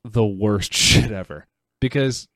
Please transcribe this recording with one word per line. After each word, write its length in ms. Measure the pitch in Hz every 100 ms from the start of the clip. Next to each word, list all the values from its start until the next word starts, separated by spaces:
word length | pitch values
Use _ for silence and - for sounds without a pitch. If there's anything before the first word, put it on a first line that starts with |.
the 200 | 117 117
worst 480 | 107 95 104 101 -
<laughs> 0 |
shit 360 | - - - 120
ever. 360 | 98 90 76 _ _ _ -
Because 480 | 127 143 135 123 -